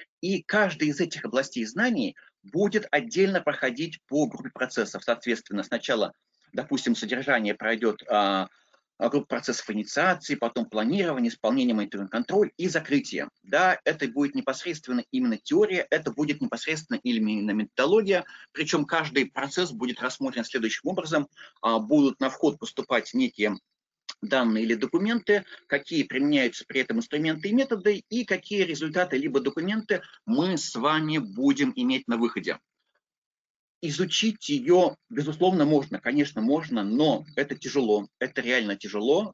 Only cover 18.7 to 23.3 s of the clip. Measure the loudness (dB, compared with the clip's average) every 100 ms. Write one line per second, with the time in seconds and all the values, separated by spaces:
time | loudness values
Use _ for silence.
18.7 | 0 0 -2 0 0 0 -2 -6 -2 -4
19.7 | -4 -6 -4 -6 -4 -6 -4 -4 -2 -2
20.7 | -2 -4 -4 -2 -2 -2 _ -20 _ 0
21.7 | 0 4 6 6 4 -4 0 0 0 -8
22.7 | -8 -2 -2 0 0 0